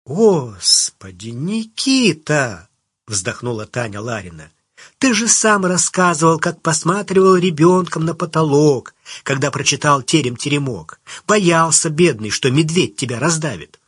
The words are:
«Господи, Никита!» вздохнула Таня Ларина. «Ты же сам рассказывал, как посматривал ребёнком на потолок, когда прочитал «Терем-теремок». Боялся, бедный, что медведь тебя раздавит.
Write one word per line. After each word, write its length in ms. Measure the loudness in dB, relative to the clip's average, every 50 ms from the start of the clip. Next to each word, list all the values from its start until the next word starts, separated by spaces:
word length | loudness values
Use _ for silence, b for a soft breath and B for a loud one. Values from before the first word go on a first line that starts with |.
| _
«Господи, 1200 | -6 0 4 4 4 4 4 0 -6 -10 -4 2 2 2 2 2 -2 -8 _ -20 -20 -18 -14 -14 -12
Никита!» 1400 | -10 -8 -6 -4 -4 -6 -6 -8 _ -4 0 0 2 2 2 2 0 -2 _ -2 0 0 0 -2 -6 -12 -18 _ _ _ _ _ _ _ _
вздохнула 600 | -8 -8 -6 -6 -6 -8 -6 -8 -8 -6 -8 -10
Таня 340 | -8 -6 -6 -6 -6 -8 -10
Ларина. 500 | -8 -8 -8 -8 -10 -12 -16 -18 -20 -20 _ _ _ _ B B B B B _
«Ты 160 | 0 0 0
же 140 | 0 0 0
сам 360 | 0 2 2 2 2 2 2
рассказывал, 760 | 0 0 0 -2 -2 0 2 2 2 2 2 2 2 2 2
как 220 | -2 -4 -6 -4
посматривал 760 | -4 -2 -2 0 -2 -2 -2 -2 -4 0 2 4 6 6 4
ребёнком 680 | 4 2 0 2 4 4 4 4 4 0 -2 -4 -4 -4
на 100 | -4 -4
потолок, 800 | -4 -6 -4 -2 0 0 2 4 4 4 4 4 2 -2 -10 B B B B B B
когда 280 | B -4 -2 -2 -2 -2
прочитал 520 | -4 -2 -2 -2 -2 0 2 2 2 2
«Терем-теремок». 960 | 2 0 0 2 2 0 -4 -6 -4 -2 -2 -2 -2 -4 -6 -8 -12 -16 -20 -20 B B B B B
Боялся, 640 | 0 2 2 4 4 4 4 2 2 2 0 0 0
бедный, 400 | 2 2 2 2 2 -2 -6 -8
что 200 | -6 -2 -2 0
медведь 460 | 2 2 0 2 0 0 0 -2 -4
тебя 220 | -8 -8 -6 -4 -2
раздавит. 600 | -2 -2 -2 -2 -4 -6 -8 -10 -14 -18 _ _ _